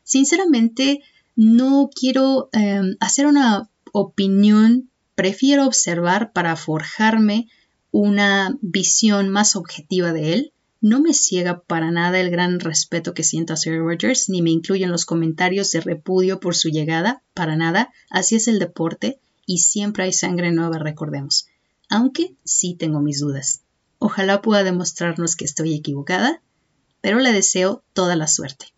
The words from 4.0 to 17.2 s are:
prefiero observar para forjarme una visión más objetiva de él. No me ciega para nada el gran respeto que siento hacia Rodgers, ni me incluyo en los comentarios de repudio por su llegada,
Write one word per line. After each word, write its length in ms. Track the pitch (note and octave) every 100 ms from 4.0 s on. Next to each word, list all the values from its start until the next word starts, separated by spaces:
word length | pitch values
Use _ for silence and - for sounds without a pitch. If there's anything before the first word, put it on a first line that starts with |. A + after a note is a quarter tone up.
| F#3+ - G3 G3 G#3 G#3+ A3 B3 C4 _ _
prefiero 540 | - F#3 G3 C4+ C#4 C4+
observar 640 | - - E3+ F3 G3 A3+
para 240 | - E3+
forjarme 920 | D#3+ - D#3 D#3 - A3 A3 G#3+ G#3+ A#3 _ _ _ _
una 680 | G#3 G3+ G3+ G3+ G3 F#3+ -
visión 680 | F#3 F#3+ F3+ - A3 G3+ G3
más 260 | G3 G#3+
objetiva 580 | G3 F3 - - F#3 F3
de 200 | D#3+ D#3
él. 200 | F#3+ D#4 _ _ _
No 220 | G#3+ B3+
me 140 | D#4+
ciega 480 | - - F3+ F3 F3
para 260 | _ E3 D#3+
nada 300 | E3+ F3 F#3
el 100 | F3+
gran 300 | F3 F3+ F3+
respeto 560 | F3 D3+ - E3+ E3+
que 80 | E3+
siento 300 | D#3+ D#3+ E3
hacia 220 | D#3+ D#3+
Rodgers, 540 | D#3+ E3 E3+ G#3+ B3+ -
ni 140 | F#3
me 80 | E3
incluyo 340 | E3 E3 G3
en 60 | F#3
los 140 | E3+
comentarios 680 | - E3 E3 D#3+ F3+ G3 G3
de 100 | E3
repudio 580 | D#3+ D#3+ - F#3 F#3 F#3+
por 160 | F3+
su 140 | E3+ D#3+
llegada, 540 | D3+ D3+ D#3+ G3 C4+